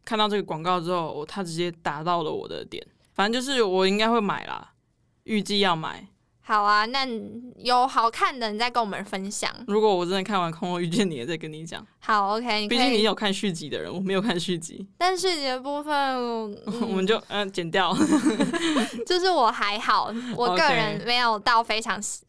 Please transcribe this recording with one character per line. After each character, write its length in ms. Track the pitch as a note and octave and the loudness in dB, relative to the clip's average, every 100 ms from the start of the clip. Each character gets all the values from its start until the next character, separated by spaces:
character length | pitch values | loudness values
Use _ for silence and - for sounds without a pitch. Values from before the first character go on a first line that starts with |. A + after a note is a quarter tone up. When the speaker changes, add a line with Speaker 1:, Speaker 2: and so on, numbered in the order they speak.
Speaker 1:
看 140 | - A3 | -4 0
到 100 | G#3+ | 2
这 80 | G#3 | 0
个 60 | |
广 220 | - D#3+ | -2 -4
告 160 | E3+ F3+ | 0 0
之 100 | E3+ | 0
后， 220 | F3+ D#3 | -2 -2
我， 120 | C#3+ | -6
他 200 | D3+ G#3 | -8 -6
直 80 | F3 | -4
接 180 | E3 F3 F3 | -2 -4 -4
打 220 | E3+ D3 | -6 -4
到 220 | D#3+ F3 | 0 0
了 80 | D#3 | 0
我 160 | D3+ - | -4 -8
的 160 | C#2+ | -10
点。 200 | - - - _ _ | -10 -12 -14 _ _
反 160 | - G3+ | 0 0
正 100 | A#3+ | 0
就 120 | B3+ | 0
是 100 | C4 | 2
我 240 | G#3 F#3 F#3+ | 4 4 4
应 100 | G3+ | 4
该 140 | A3+ | 4
会 100 | A#3 | 2
买 240 | G3 D3 - | 2 -2 -6
啦， 260 | A#1+ - _ _ _ _ _ | -10 -12 _ _ _ _ _
预 180 | - G#3+ | -4 -2
计 200 | F#3+ G3+ | 0 2
要 160 | G3 D#3+ | 2 2
买。 320 | D3+ - G3 _ _ _ | -4 -10 -16 _ _ _
Speaker 2:
好 200 | - G#3+ | 0 2
啊， 200 | G#3 G#3 A3 | 4 4 4
那 180 | C4+ | 0
你 360 | C4 A3+ G3+ A3 B3 - | -2 -4 -8 -12 -16 -6
有 280 | A#3+ B3 C4 | 2 4 4
好 240 | C4 A3+ | 4 2
看 260 | - G4 C4+ | 2 0 0
的 140 | A3 | -4
你 80 | G#3 | 0
再 100 | A#3+ | 0
跟 140 | A#3+ | 0
我 40 | G#3+ | 0
们 160 | D#3+ | -2
分 260 | G3 F#3+ F#3+ | -6 -6 -6
享。 180 | - - - A#3+ | -4 -4 -6 -2
Speaker 1:
如 120 | G#3 | 2
果 140 | G#3+ | 4
我 100 | F3+ | 4
真 80 | F3 | 2
的 120 | F#3+ | -2
看 160 | F#3 G3+ | 0 0
完 120 | E3+ | -2
《空 160 | D#3+ F3+ | -2 -4
中 120 | F3 | -2
遇 60 | F3 | -2
见 200 | G3+ G3 | 0 0
你》， 140 | C#3+ B2 | -2 -6
再 100 | D#3+ | -8
跟 140 | D#3+ | -8
你 140 | D#3 | -12
讲。 220 | E3 - - _ | -12 -14 -16 _
Speaker 2:
好， 340 | - G#3+ G3 | 0 2 2
OK， 280 | A3 A#3+ G#3+ | 0 -2 -2
你 60 | G#3 | 0
可 60 | |
以 40 | A#3+ | 2
Speaker 1:
毕 60 | |
竟 80 | C4 | 4
你 100 | A3+ | 4
有 100 | G#3+ | 2
看 180 | F3+ G#3 | 2 -2
续 200 | G3 G#3 | 0 -2
集 180 | E3+ D3 | -4 -6
的 100 | A2+ | -8
人， 140 | D#2+ | -6
我 60 | E3 | -6
没 120 | F#3+ | -2
有 80 | F#3+ | 0
看 180 | A3 F3 | 0 -2
续 200 | E3+ F3 | -2 -4
集。 260 | - - G3 - | -6 -14 -12 -2
Speaker 2:
但 180 | F4+ F#4 | 0 2
续 200 | F#4 E4 | 0 0
集 80 | |
的 160 | C#4 B3+ | -2 -4
部 200 | C4+ D4 | -4 -6
分， 140 | D4 | -2
嗯。 680 | D4 C4+ B3+ A#3+ A3+ A3 G3+ - | 0 0 -2 -4 -4 -6 -10 -6
Speaker 1:
<laughs> 160 | A3+ | -4
我 60 | A3+ | -2
们 180 | F#3+ F#3+ | 0 2
就， 100 | A3 - | 0 0
呃， 180 | G3+ G3 | -4 -4
剪 240 | F#3+ E3+ | -4 -2
掉。 260 | G3 F3 A3+ D4+ D4+ B3 A3+ C#4+ | 2 2 2 4 4 2 2 0
Speaker 2:
<laughs> 600 | E4+ E4 D4 A3 A#3 A3+ | 0 0 0 0 -4 -2
就 140 | F4+ | 0
是 100 | F#4+ | 2
我 220 | E4 A3+ | 4 4
还 260 | B3 G#3 G#3 | 2 -2 -2
好， 340 | B3 G#3 - A3+ B3 A3+ | 2 2 2 -4 -6 -2
我 120 | A#3+ | 0
个 140 | C#4 | 4
人 320 | D4+ A#3+ G#3+ G#3 | 4 4 0 -2
Speaker 1:
OK。 80 | G#3+ | 0
Speaker 2:
没 120 | B3 | 2
有 200 | A#3+ G#3+ | 2 2
到 240 | B3 A#3 | 4 4
非 180 | A#3 A3 | 4 -2
常 220 | A3+ G3 | -2 -4
喜-， 200 | G#3 - | -6 -10